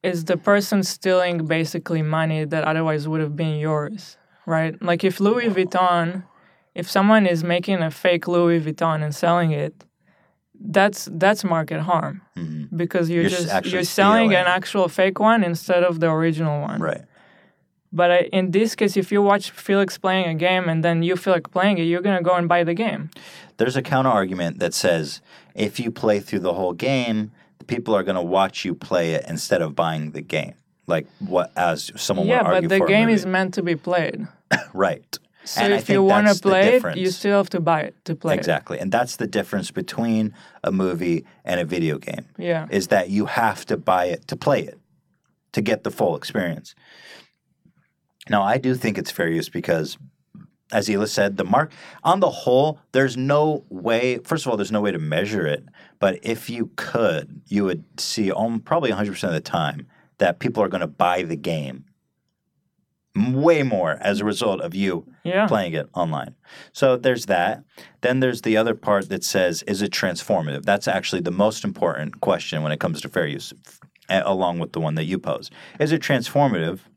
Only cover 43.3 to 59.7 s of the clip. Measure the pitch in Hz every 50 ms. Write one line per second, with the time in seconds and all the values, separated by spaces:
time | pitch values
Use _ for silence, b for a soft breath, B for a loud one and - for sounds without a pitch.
43.3 | - - 117 110 98 - - - 110 90 - - 92 90 87 90 87 82 _ -
44.3 | - 127 - 147 139 110 80 - - - _ _ _ _ _ _ _ _ _ _
45.3 | _ _ _ _ - - 107 104 113 - _ 117 - - 110 92 80 73 - -
46.3 | - 110 92 87 82 76 - - - B B B B B B B B B B B
47.3 | B _ _ _ _ _ _ _ _ _ _ _ _ _ _ _ _ _ - -
48.3 | 107 104 98 101 117 131 127 127 127 123 - 117 104 101 - - - - 85 82
49.3 | 82 82 80 - - 87 82 - 87 80 78 - - - - - _ _ _ _
50.3 | _ - - - _ _ _ _ - 113 98 104 104 98 107 104 - - 101 101
51.3 | 98 95 95 90 107 135 156 156 B B B B B B B 156 180 196 190 151
52.3 | - - - - 123 131 139 156 151 147 _ _ - 127 135 131 120 127 127 135
53.3 | 143 147 151 156 151 139 - _ - 92 85 113 117 113 123 127 123 120 120 -
54.3 | 165 156 - 135 117 104 101 92 110 107 104 101 92 82 78 76 76 80 95 104
55.3 | 107 104 82 76 73 - - - b b b b b b - 98 92 - - 110
56.3 | 113 113 - - 120 120 110 - _ - - - - 120 113 98 82 76 71 69
57.3 | - - - _ 95 101 101 92 90 80 80 _ _ - - - - - 104 98
58.3 | - - 110 117 117 113 - - 156 170 151 123 104 92 107 104 92 - - 95
59.3 | 82 78 - - - 87 80 71